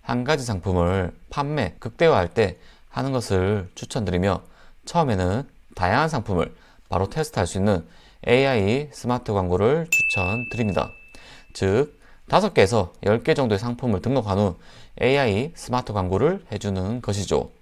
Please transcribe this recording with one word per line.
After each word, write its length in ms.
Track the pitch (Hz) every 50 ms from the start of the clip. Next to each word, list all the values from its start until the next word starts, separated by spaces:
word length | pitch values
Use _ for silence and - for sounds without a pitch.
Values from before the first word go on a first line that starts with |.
한 220 | _ - 123 123 123
가지 200 | 127 156 147 123
상품을 720 | 120 107 90 - 101 90 90 85 87 95 98 92 82 - - - -
판매, 440 | - 143 143 143 151 147 110 90 - -
극대화할 500 | - 117 - - 170 165 139 104 90 87
때 300 | - 117 107 92 87 - - - - _ - -
하는 220 | - 131 127 139
것을 580 | 135 127 110 - 101 92 90 98 107 101 90 90 -
추천드리며 680 | - - - - 135 107 92 87 87 90 101 92 - - - - - - - - - -
처음에는 640 | - - 175 160 131 107 92 92 90 95 123 143 - - - - - -
다양한 360 | - 90 87 104 135 156 165
상품을 440 | 160 127 104 - 98 85 73 - - - - - - - - _
바로 180 | 95 90 95 95
테스트할 380 | - 156 156 151 - 120 101
수 100 | 92 -
있는 300 | 98 95 107 101 85 82 - - - - - - _ -
에이아이 640 | - 120 131 135 139 131 110 95 98 117 139 151 143
스마트 400 | - - - 113 123 123 120 -
광고를 540 | 107 98 92 90 90 92 101 117 147 170 165 160
추천드립니다. 1000 | - - - - - 104 92 92 104 120 123 - - 113 117 104 87 - - - - - - - - - - - - - - - -
즉, 440 | - 95 95 98 123 147 147 - - - - - - - -
다섯 240 | 143 170 202 208
개에서 400 | - 131 104 95 120 110 92 85 - - -
열 180 | 101 104 120
개 100 | 123 -
정도의 260 | 160 147 135 117 107 95
상품을 440 | 113 120 120 120 - 123 101 90
등록한 360 | - 113 135 131 113 101 95 98
후 180 | 104 98 82 - - - - - - - - -
에이아이 520 | - 123 135 143 135 117 95 101 135 160 -
스마트 400 | - - - 117 123 123 - 107
광고를 500 | 101 92 90 95 98 143 160 190 202 - -
해주는 480 | 107 98 - 104 98 95 92 95 117 123
것이죠. 500 | 117 - 101 101 95 82 80 69 - - - _